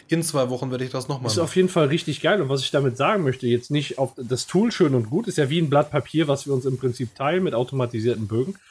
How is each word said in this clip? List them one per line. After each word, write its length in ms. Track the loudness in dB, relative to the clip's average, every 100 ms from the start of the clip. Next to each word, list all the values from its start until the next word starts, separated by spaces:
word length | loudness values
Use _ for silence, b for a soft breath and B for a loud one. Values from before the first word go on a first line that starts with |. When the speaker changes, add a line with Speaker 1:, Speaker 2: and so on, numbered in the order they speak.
| B
Speaker 1:
in 140 | -2
zwei 280 | 0 0 0
Wochen 180 | -2 -4
werde 140 | -4
ich 80 | -4
das 160 | -6 -6
nochmal 240 | -4 -2
Speaker 2:
Ist 60 | 0
Speaker 1:
machen. 60 | 0
Speaker 2:
auf 100 | 4
jeden 140 | 4
Fall 180 | 4 2
richtig 340 | 2 -2 -2
geil. 180 | 0 2
Und 100 | 2
was 120 | 0
ich 80 | 0
damit 280 | 0 0 2
sagen 260 | 0 2
möchte, 240 | 0 0 0
jetzt 240 | 0 0
nicht 260 | -2 -2 -4
auf 160 | -4 -4
das 300 | -6 -4 0
Tool 260 | 2 2
schön 220 | 2 2
und 160 | 2 0
gut, 180 | -2 -2
ist 120 | 0
ja 100 | 0
wie 100 | 2
ein 120 | 2
Blatt 180 | 2 2
Papier, 380 | 0 -2 0 0
was 180 | 0 0
wir 80 |
uns 120 | -2 -2
im 120 | -2
Prinzip 380 | -2 -4 -8 -4
teilen 280 | -2 0
mit 120 | 0 -2
automatisierten 720 | -2 -2 -4 -2 -2 -2 -2
Bögen. 280 | -2 -4 -6 b